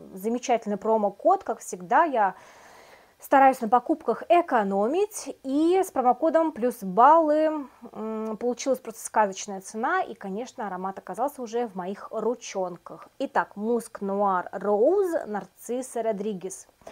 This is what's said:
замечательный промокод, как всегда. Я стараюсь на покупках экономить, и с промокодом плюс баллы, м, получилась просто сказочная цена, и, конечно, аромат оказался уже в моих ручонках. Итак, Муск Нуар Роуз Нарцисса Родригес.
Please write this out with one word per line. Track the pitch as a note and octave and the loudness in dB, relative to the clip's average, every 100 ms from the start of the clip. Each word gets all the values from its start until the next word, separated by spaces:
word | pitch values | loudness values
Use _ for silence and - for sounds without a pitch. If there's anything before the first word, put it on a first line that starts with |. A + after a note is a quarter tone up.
| D#3+ | -18
замечательный | F#3+ G3+ A#3+ - A3+ G#3 G3+ | -8 -4 -4 0 -2 0 -4
промокод, | A3+ A3 G3+ G3 D#4+ F#4+ | 0 0 0 0 2 2
как | - A3+ | 0 -8
всегда. | - F#3+ F3 B3+ E4+ | -10 -12 0 2 4
Я | B3 G3 - - - - - - - _ _ | 2 0 -2 -14 -20 -20 -20 -20 -20 _ _
стараюсь | - C#4 C4+ C4 | 2 6 6 6
на | A3+ | 2
покупках | B3 - D#4 - A3 B3 | 2 2 0 -2 -4 2
экономить, | F4 E4+ B3+ G3+ G3 G#3+ E4+ G#4 - C#4+ - | 2 4 0 2 2 2 0 -2 -6 -12 -12
и | C4+ C#4 E4 F#4 | -4 0 2 2
с | F#4 | 0
промокодом | - B3 B3 D#4+ D#4+ D#4+ | 0 2 2 2 2 0
плюс | D4+ B3 A#3 | 0 -4 -4
баллы, | F#3+ F#3 B3+ E4 D4+ D4+ D#4 D#4 B3+ _ A#3+ | -2 6 8 8 6 2 2 -2 -8 _ -18
м, | - A3 A3 A3 A3 | -12 -8 -6 -6 -4
получилась | A#3+ A#3+ C#4 B3+ | -4 -4 -2 -4
просто | - - | -4 -14
сказочная | - A3+ G#3 F#3+ - F#3+ | -4 0 0 -2 -10 -12
цена, | - A3 C4 F#4 | -10 -6 -2 -2
и, | - | -4
конечно, | G#3+ G3 F#3+ B3 - G#3 | -8 -10 -8 -10 -10 -10
аромат | F3+ F#3 F#3+ | -8 -8 -10
оказался | - G3 C#4 C#4 | -12 -6 -6 -6
уже | A#3 A#3 A#3+ | -8 -6 -6
в | F3+ | -8
моих | F3+ G3+ - | -10 -10 -10
ручонках. | A3 A3 A#3+ - G3 F3+ F3 - E3 - - | -6 -4 -4 -8 -6 -6 -8 -16 -20 -20 -10
Итак, | C#4 G3+ E3+ - | -4 -2 -4 -6
Муск | A3 A#3+ A3+ - | -2 -2 -4 -8
Нуар | G3 G3 G3+ F3+ F3 | -4 0 0 0 -4
Роуз | G3 G3+ G#3 C4 G4+ F#4 E4 A3 | -4 0 4 4 4 0 -2 -6
Нарцисса | G#3 F3+ _ - B3 B3+ B3 | -8 -10 _ -10 -8 -6 -6
Родригес. | A3+ G3+ G#3+ F#3+ F3+ - - _ - | -4 -4 -6 -8 -10 -14 -18 _ -20